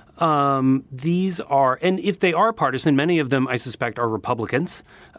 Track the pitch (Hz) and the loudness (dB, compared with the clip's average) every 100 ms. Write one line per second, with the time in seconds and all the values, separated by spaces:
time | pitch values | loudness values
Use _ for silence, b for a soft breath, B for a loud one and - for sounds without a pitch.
0 | b - 165 147 139 135 131 135 - 127 | b -2 0 2 2 2 2 0 -2 -6
1 | 156 180 190 170 - 139 131 127 180 185 | -2 0 -2 -4 0 2 2 2 0 0
2 | 196 175 185 165 226 220 139 127 156 139 | -2 0 0 2 0 0 -2 0 2 2
3 | 160 170 131 135 131 127 123 - 120 120 | 2 0 0 0 0 -4 -6 -6 -6 -2
4 | 117 110 117 117 107 123 180 - - B | -2 -2 -2 -4 -2 -2 -4 -10 -20 B
5 | B | B